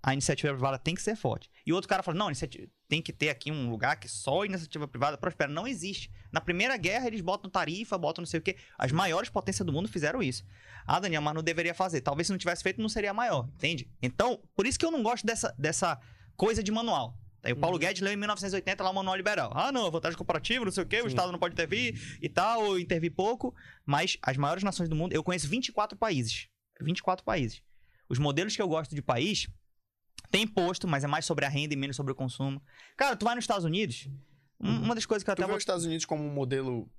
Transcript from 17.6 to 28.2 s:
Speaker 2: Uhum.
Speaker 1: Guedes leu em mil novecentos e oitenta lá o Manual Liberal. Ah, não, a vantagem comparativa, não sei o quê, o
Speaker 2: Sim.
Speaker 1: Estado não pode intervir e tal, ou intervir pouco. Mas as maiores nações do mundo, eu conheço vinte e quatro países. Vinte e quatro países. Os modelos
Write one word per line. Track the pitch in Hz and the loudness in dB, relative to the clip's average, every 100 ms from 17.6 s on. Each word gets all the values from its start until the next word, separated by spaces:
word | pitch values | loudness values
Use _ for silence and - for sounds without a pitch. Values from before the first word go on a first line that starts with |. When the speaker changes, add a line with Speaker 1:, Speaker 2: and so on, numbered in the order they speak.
| 165 175 | 2 2
Speaker 2:
Uhum. | |
Speaker 1:
Guedes | 170 190 | 0 0
leu | 196 | 0
em | 202 | 0
mil | 208 | -2
novecentos | 208 196 | -2 -2
e | 190 | -2
oitenta | 190 196 | -2 0
lá | 190 | 0
o | |
Manual | 190 190 190 | 0 0 0
Liberal. | 190 202 120 | 2 0 0
Ah, | 147 220 | 0 0
não, | 269 196 | 2 0
a | |
vantagem | 160 165 165 | 0 -2 -4
comparativa, | 175 160 - 240 | -2 -2 0 0
não | 214 | 0
sei | 185 | -2
o | 175 | 0
quê, | 208 | 0
o | |
Speaker 2:
Sim. | 240 | 0
Speaker 1:
Estado | 131 180 | 0 0
não | 175 | 0
pode | 175 | -2
intervir | 160 160 208 247 - - - | 0 0 0 0 -2 -10 -8
e | - | -2
tal, | - 196 233 | 2 2 4
ou | 208 185 | 2 0
intervir | 175 175 165 | 0 0 0
pouco. | - 196 240 - - - - - | 2 0 0 -4 -6 -20 -12 0
Mas | 143 185 - | 2 2 0
as | - 131 | 0 2
maiores | 143 175 | 2 2
nações | 196 - 170 | 0 0 0
do | 156 | 0
mundo, | 151 | 2
eu | 156 | 0
conheço | 156 180 143 | 0 -2 0
vinte | 220 254 | -2 -2
e | |
quatro | - 214 208 | 0 -2 2
países. | 220 156 110 - - _ _ _ | 2 2 0 -2 -8 _ _ _
Vinte | 147 180 | -2 0
e | |
quatro | - 185 - | 0 0 0
países. | 196 117 - _ - - _ _ | 0 0 -4 _ -20 -20 _ _
Os | |
modelos | 123 | 2